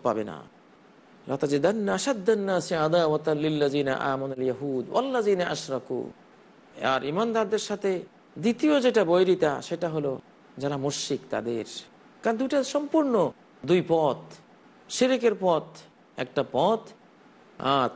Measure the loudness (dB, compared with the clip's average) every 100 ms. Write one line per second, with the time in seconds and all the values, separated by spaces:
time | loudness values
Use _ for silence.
0 | -2 -2 -4 -10 -16 -20 -20 -20 -20 -20
1 | -20 -20 -8 -2 0 2 2 2 -2 -2
2 | -2 0 0 0 0 -2 -2 0 2 4
3 | 2 2 0 0 0 2 2 2 0 -2
4 | -2 -2 -4 -4 -4 -2 -4 -4 -2 -2
5 | 0 0 0 0 0 -4 -6 -6 -6 -8
6 | -8 -14 -20 -20 -20 -20 -20 -4 0 0
7 | 0 -2 0 0 0 -2 -4 -4 -2 -2
8 | -6 -18 _ -2 -2 2 2 4 4 4
9 | 4 4 4 4 2 0 -6 -6 -4 -2
10 | -4 -6 -10 -20 -20 -6 -4 -2 -2 -4
11 | -4 -6 -4 -4 -4 -6 -6 -12 -16 -20
12 | -20 -4 -2 0 0 0 0 -2 0 2
13 | 2 2 0 -2 -18 -12 2 2 4 2
14 | 2 0 -8 -20 -20 -20 -20 -20 -10 0
15 | 2 4 2 2 2 2 0 -14 -20 _
16 | _ -10 -4 -2 -2 2 2 2 -4 -20
17 | -20 _ -20 -20 -20 -4 0 2 2